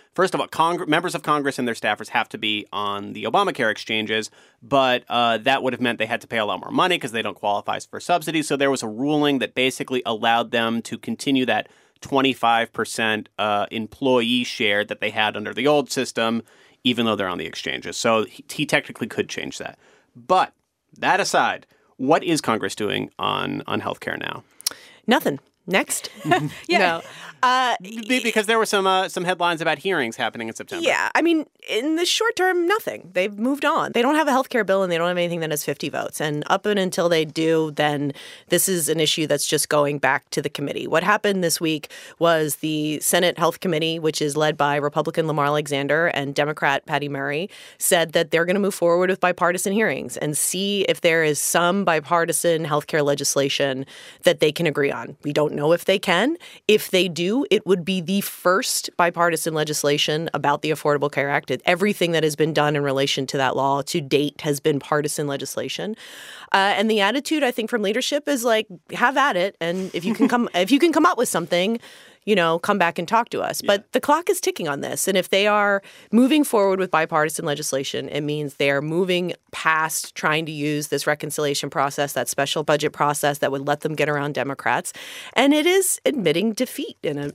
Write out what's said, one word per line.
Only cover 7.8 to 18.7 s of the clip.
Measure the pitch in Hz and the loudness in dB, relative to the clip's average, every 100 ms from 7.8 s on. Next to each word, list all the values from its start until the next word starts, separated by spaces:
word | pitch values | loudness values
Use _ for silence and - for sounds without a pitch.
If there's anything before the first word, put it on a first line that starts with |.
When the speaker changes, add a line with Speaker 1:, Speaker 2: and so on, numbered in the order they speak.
| - 101 | -8 -8
Speaker 1:
subsidies. | - 175 156 160 143 | 0 0 0 -4 -2
So | 143 | 0
there | 139 | 2
was | 131 | 0
a | 117 | -2
ruling | 107 143 151 147 139 | -4 0 2 2 2
that | 110 | -2
basically | - 127 - 135 127 - | 0 0 0 -4 -4 -2
allowed | 110 117 117 113 | 0 2 2 2
them | 120 113 113 | 0 0 -2
to | - 113 | -6 -8
continue | - 117 - 135 127 | -8 -6 0 0 2
that | 107 - _ _ _ | 0 -2 _ _ _
twenty-five | - 135 135 120 117 117 113 | -2 2 2 2 2 2 0
percent, | - 110 - 113 107 - - | -4 -6 -2 0 0 -4 -4
uh, | 104 104 101 | -2 0 -2
employee | 113 107 - 139 127 117 123 | -6 -8 -4 2 2 2 0
share | 120 - 110 104 | -2 -2 0 0
that | 104 107 | -2 -4
they | 104 | -4
had | 107 107 107 | 0 0 -2
under | 107 | -6
the | 107 135 | -2 2
old | 147 127 | 2 2
system, | - 120 - 113 113 113 _ _ _ | -2 -4 -2 0 -2 -6 _ _ _
even | 123 120 113 | -2 0 0
though | 104 | 0
they're | 95 | 0
on | 87 | -4
the | 80 | -6
exchanges. | - - 131 90 - | -8 -6 -6 -8 -2
So | 120 113 104 | 2 2 0
he, | - - | -6 -12
he | - | -8
technically | 147 | 0